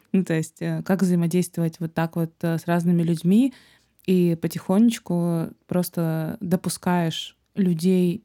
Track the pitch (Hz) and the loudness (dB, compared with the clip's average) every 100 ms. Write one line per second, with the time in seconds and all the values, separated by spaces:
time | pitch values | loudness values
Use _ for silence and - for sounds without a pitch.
0 | - 190 175 160 160 - 165 160 160 190 | -2 -2 0 -2 -4 -6 -6 -6 -2 0
1 | 190 175 170 180 170 - 165 - 165 165 | 2 2 2 0 -2 -2 -4 -4 -6 -4
2 | 165 170 165 - 170 160 170 175 175 170 | -4 -4 -6 -4 -4 -4 -2 0 2 2
3 | 165 165 170 208 269 - _ _ _ _ | 0 0 2 4 2 -2 _ _ _ _
4 | - 185 175 165 170 165 - 190 233 233 | 0 2 2 0 -4 -6 0 4 4 2
5 | - 175 170 165 - - - 180 175 - | -4 -2 0 -2 -4 -10 -4 -2 -2 -2
6 | 165 160 160 - 180 185 180 - 185 180 | -2 -2 -4 -6 -2 -2 -2 -4 0 0
7 | 165 - - _ _ - 180 160 180 185 | 0 -4 -12 _ _ -2 0 2 2 2
8 | 180 175 | 2 -2